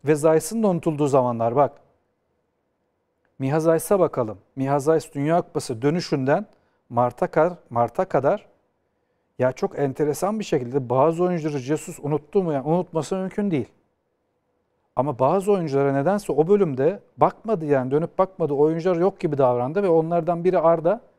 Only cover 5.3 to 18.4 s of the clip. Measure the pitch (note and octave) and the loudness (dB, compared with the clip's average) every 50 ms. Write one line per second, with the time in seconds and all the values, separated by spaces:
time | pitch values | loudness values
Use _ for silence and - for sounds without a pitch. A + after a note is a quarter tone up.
5.3 | E3 F3 E3+ - _ D3+ - - C3 A2+ A#2 C#3+ D#3+ F3 E3 - E3+ C#3+ C3 C3 | 0 0 -2 -2 _ -8 -6 -6 -8 -2 -2 -2 -2 -2 -4 -4 -4 -2 0 0
6.3 | D3 F3+ G#3+ _ _ _ _ _ _ _ _ _ A#2+ A#2 B2 B2 - - F3+ F3 | 0 0 -2 _ _ _ _ _ _ _ _ _ -2 0 0 0 0 -4 -6 -2
7.3 | - E3+ D#3 F3+ F3+ - _ _ A#2+ A#2 A#2+ A#2 - - F#3 F#3 - D3 B2 C#3+ | 2 2 0 0 0 -8 _ _ -2 -2 -2 0 0 -4 -4 0 0 0 0 0
8.3 | F#3+ G#3 - _ _ _ _ _ _ _ _ _ _ _ _ _ _ _ _ _ | -2 -2 -6 _ _ _ _ _ _ _ _ _ _ _ _ _ _ _ _ _
9.3 | _ _ B2 B2+ C3 - - G3 - - D3 C3+ B2+ - D3+ D3 C#3 - - F#3+ | _ _ -2 -2 0 -2 -6 -6 -2 -2 -4 -4 -2 -2 -2 -2 -2 -2 -4 -4
10.3 | G#3+ A3 G3+ - - D3 B2 A#2+ B2 C#3+ B2+ A#2 B2 C3 C#3 D#3+ E3 E3 F3+ F3+ | -4 -6 -4 -4 -4 -4 -4 -2 -4 -4 -4 0 2 2 2 2 2 0 -2 -2
11.3 | F3+ E3+ D3 D#3 D3 C#3 B2 B2+ D#3 D3 - - E3+ - - C#3+ D3+ C#3+ - _ | -2 -2 -4 -4 -6 -6 -4 -4 -4 -4 -4 -12 -16 -10 -6 -4 -4 -4 -4 _
12.3 | - G3+ F#3 E3 D3+ C#3 B2+ D3+ E3 F3+ F3 - - D#3+ C#3+ - F#3+ F#3+ F#3 F#3 | -2 -2 0 0 -2 -2 0 0 0 0 0 -2 -4 -6 -4 -4 -4 -6 -6 -6
13.3 | - - G#3 G3+ F3 C#3 G#2+ - _ _ _ _ _ _ _ _ _ _ _ _ | -4 -4 -2 0 0 -2 -4 -6 _ _ _ _ _ _ _ _ _ _ _ _
14.3 | _ _ _ _ _ _ _ _ _ _ _ _ _ - C3 D3 C#3 A2 C3 C#3 | _ _ _ _ _ _ _ _ _ _ _ _ _ -4 -4 -4 -2 0 0 2
15.3 | E3+ G3 F#3 G#3 G3+ F#3+ E3 D3+ C3+ C#3 C#3 C#3 C3+ C#3 C#3 E3+ G3 G#3 - - | 2 0 0 0 0 0 0 -2 0 0 0 2 0 0 0 0 -2 -2 -4 -4
16.3 | D3 C3+ D#3+ E3 G#3 G3+ G3+ E3 C3+ A#2+ C3+ D#3+ G3 G3 _ _ _ - D3+ F3+ | 0 0 2 2 4 2 2 0 0 0 0 0 0 -2 _ _ _ 2 2 2
17.3 | - - _ A3 A3 E3+ D#3+ D3 C#3+ C3+ B2+ C3 C3+ D3+ E3+ - _ - F#3+ F#3+ | 2 -4 _ -4 -4 -4 0 0 0 0 2 0 -2 -2 -2 -2 _ -2 -2 -2
18.3 | - - | -2 -4